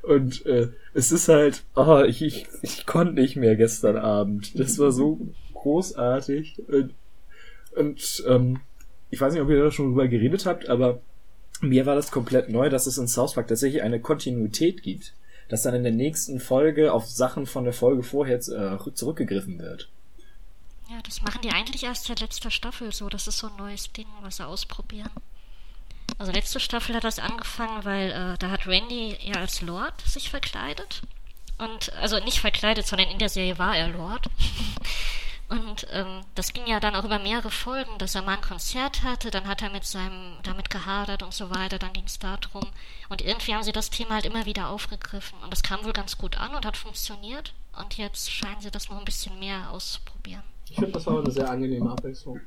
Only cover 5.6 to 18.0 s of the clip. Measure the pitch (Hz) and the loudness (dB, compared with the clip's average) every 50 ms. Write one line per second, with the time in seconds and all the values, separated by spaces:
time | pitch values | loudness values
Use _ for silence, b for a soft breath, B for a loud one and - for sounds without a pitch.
5.6 | - 139 147 175 185 - - - 120 123 127 135 135 - 139 151 156 156 - - | 0 2 4 4 2 0 -2 0 2 2 2 2 0 0 -2 -2 -2 -6 -10 -12
6.6 | - - 147 139 135 131 - - - - - - - b b b b b b b | -4 4 4 4 4 2 -4 -12 -14 -14 -14 -14 -12 b b b b b b b
7.6 | b b - - 147 147 143 - - - - - - 120 127 127 127 127 127 131 | b b 0 0 0 0 0 -4 -6 -4 -4 -2 4 6 6 6 6 4 2 0
8.6 | - - - - - - - - - - - - 135 139 165 165 139 143 151 139 | -4 -10 -14 -14 -12 -12 -12 -12 -8 -8 -2 2 2 2 4 2 4 6 6 8
9.6 | 147 151 147 - 143 131 123 135 135 127 120 110 110 131 170 190 190 185 170 - | 8 6 4 4 2 4 6 6 6 6 6 4 4 4 4 2 2 0 0 0
10.6 | - - 123 120 127 123 123 123 - - - - - - - - - - - - | 2 2 4 6 6 4 4 2 -6 -12 -14 -12 -14 -14 -14 -14 -14 -12 -6 -2
11.6 | - 139 131 127 131 143 143 143 147 - - 131 117 - 131 127 127 127 110 120 | 2 6 6 6 6 6 2 2 2 0 -2 -2 0 4 4 4 4 4 2 4
12.6 | 135 139 135 127 - 135 123 135 123 120 - 123 123 - - 123 113 - 113 117 | 4 4 4 2 2 0 0 -2 0 0 2 2 2 2 2 -2 0 0 2 2
13.6 | 139 135 139 - - 113 120 113 - - 156 151 - 135 123 120 110 104 - - | 2 2 2 2 0 0 0 0 2 0 0 0 0 -2 0 0 0 0 2 2
14.6 | 160 175 175 - - 95 95 - - - - b b b b b b b 113 113 | 2 2 2 0 -6 -8 -8 -8 -10 -12 -14 b b b b b b b -2 0
15.6 | - 135 123 123 123 120 113 113 131 156 156 - - - 139 123 - - 127 131 | 0 2 2 2 2 2 2 2 2 0 0 -2 -4 -4 -4 -6 0 2 4 6
16.6 | 147 160 151 147 156 147 - 117 113 - - - 127 123 - 151 139 131 - 139 | 6 6 6 6 6 6 6 2 0 -2 0 0 0 0 0 -4 -6 -4 -4 -2
17.6 | 123 120 120 - 123 127 139 127 | 0 0 0 4 6 6 6 6